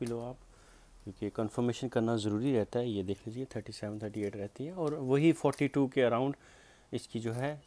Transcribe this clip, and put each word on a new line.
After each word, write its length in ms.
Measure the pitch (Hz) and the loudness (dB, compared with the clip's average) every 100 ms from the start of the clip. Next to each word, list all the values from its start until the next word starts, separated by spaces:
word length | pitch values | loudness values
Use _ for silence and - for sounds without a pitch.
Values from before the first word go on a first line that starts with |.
भी 60 | 120 | -6
लो 140 | 117 | -4
आप, 180 | 117 127 - - - - - - | -6 -10 -18 -20 -20 -20 -20 -18
क्योंकि 260 | - 95 104 | -14 -6 -4
कन्फर्मेशन 580 | - 110 - 120 113 131 | -2 -2 0 0 0 -2
करना 280 | 120 113 113 | 0 2 2
ज़रूरी 360 | 104 104 131 | 2 0 2
रहता 260 | 127 101 120 | 2 2 0
है। 120 | 123 | -2
ये 120 | 104 | -2
देख 240 | 92 98 - | -2 -4 -6
लीजिए, 180 | 117 131 117 | -8 -8 -8
थर्टी 160 | 101 | -10
सेवन, 260 | 110 107 107 | -8 -8 -6
थर्टी 240 | 107 104 | -6 -4
एट 140 | 101 104 | -4 -4
रहती 280 | 101 - | -8 -8
है 80 | 139 | -8
और 220 | 185 156 | -4 -2
वही 380 | 151 131 135 160 | -2 2 6 6
फ़ोर्टी 360 | 156 147 - 143 | 6 4 2 2
टू 180 | 143 135 | 2 2
के 140 | 139 | 4
अराउंड 340 | 123 117 135 139 - - - - - | 4 4 0 -2 -10 -20 -20 -20 -8
इसकी 280 | 120 - 117 | -8 -6 -6
जो 120 | 113 | -4
है 300 | 113 135 147 | -2 -2 -4